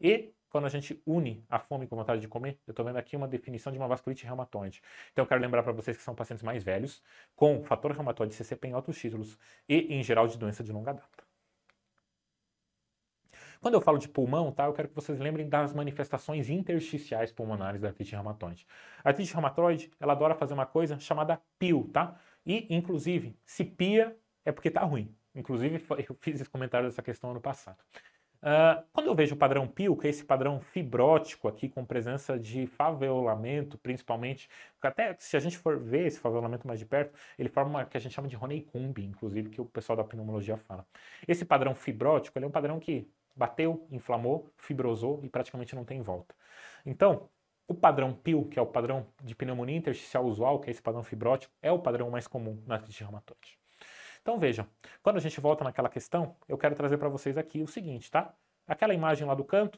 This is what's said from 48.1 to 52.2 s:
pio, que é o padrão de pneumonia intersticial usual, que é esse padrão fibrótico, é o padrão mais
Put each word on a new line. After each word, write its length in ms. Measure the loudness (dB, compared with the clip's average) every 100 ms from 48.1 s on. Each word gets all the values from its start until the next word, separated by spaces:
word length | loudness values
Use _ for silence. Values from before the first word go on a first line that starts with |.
pio, 320 | 0 2 2 2
que 120 | 0
é 40 |
o 60 | 2
padrão 400 | 2 0 -2 -6 _
de 140 | -16 -8
pneumonia 400 | -6 -4 -4 -2
intersticial 480 | -2 -4 -2 0
usual, 360 | 0 2 2 2
que 100 | -2
é 20 |
esse 100 | -6
padrão 220 | -4 -4
fibrótico, 500 | -6 -2 2 2 0 _
é 100 | 0
o 80 | 2
padrão 300 | 2 0 -2
mais 160 | -4